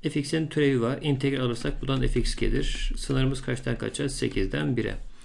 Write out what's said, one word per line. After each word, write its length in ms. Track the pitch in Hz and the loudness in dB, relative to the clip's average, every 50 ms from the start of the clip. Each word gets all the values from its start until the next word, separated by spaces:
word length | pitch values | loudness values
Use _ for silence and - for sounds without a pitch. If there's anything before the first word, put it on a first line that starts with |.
F 180 | - 156 139 147 | -4 -2 -2 -2
X'in 280 | 139 - - 160 160 147 | -2 0 0 0 0 0
türevi 340 | - 151 147 143 135 123 | 2 2 4 4 4 4
var. 180 | 113 117 135 - | 2 2 0 0
İntegral 440 | - 151 143 131 135 139 135 135 127 | 0 0 0 2 2 0 0 2 0
alırsak 360 | 120 120 - - 143 - - | 0 -2 0 -2 -4 -2 -2
buradan 260 | - 131 135 131 127 117 | -2 0 0 2 2 2
f 120 | - 123 | 2 4
x 160 | 120 - - | 2 2 2
gelir. 560 | - - - - 131 147 - - - - - - | 2 2 2 2 2 2 0 0 0 0 -2 -2
Sınırımız 460 | - - - 139 131 131 131 135 135 | -2 -2 0 2 2 2 2 0 -2
kaçtan 360 | - - 127 123 - 127 120 113 | -2 -4 -4 -2 -2 -4 -4 -2
kaça? 320 | 110 110 - - 143 139 | -2 -6 -4 -4 -4 -4
Sekizden 680 | - - - - - - - - - 143 151 147 127 - | -2 -2 -2 -2 0 0 0 0 0 -2 0 0 0 0
bire. 180 | - - 104 - - - - - - | 0 -2 -4 -6 -8 -10 -12 -14 -16